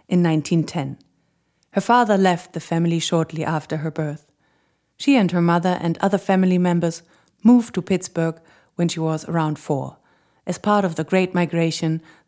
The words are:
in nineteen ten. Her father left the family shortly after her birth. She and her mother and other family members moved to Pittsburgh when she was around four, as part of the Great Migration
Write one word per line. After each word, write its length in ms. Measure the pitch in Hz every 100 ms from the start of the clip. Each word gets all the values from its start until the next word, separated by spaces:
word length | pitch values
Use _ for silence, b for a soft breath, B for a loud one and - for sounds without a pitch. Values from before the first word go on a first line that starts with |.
| -
in 160 | 180
nineteen 400 | 170 156 - 170
ten. 360 | 160 - 135 131 _ _ _ _ _ _ _
Her 100 | -
father 360 | - 240 226 196
left 360 | 190 170 -
the 80 | 165
family 400 | - 165 170 165
shortly 440 | - 165 160 160
after 340 | 151 160 - 151
her 120 | 156
birth. 400 | 147 151 151 _ _ _ _ _ _ _ -
She 200 | - 269
and 160 | 180
her 100 | 175
mother 360 | 170 170 180 180
and 180 | 170 160
other 200 | 196 190
family 400 | - 190 185 180
members 440 | 180 175 170 165 b b b b
moved 320 | 220 247 226
to 80 | 185
Pittsburgh 580 | 170 185 - - 165 160 b b b -
when 120 | 175
she 120 | 160
was 240 | 160 156
around 340 | - 165 156 151
four, 380 | - 139 131 - _ _ _ _ -
as 120 | 175
part 260 | 208 208
of 100 | 190
the 140 | 160 156
Great 220 | 190 185
Migration 640 | 180 170 170 165 156 165 160 b b